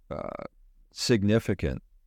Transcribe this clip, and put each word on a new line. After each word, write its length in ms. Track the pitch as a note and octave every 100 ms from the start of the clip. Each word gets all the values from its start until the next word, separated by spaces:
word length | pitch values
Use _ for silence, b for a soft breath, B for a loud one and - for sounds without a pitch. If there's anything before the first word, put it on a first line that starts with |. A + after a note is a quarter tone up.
| -
uh, 340 | - - - - _ - _ _
significant 880 | - - A#2 G2+ A2 - G2 D2 B1 - _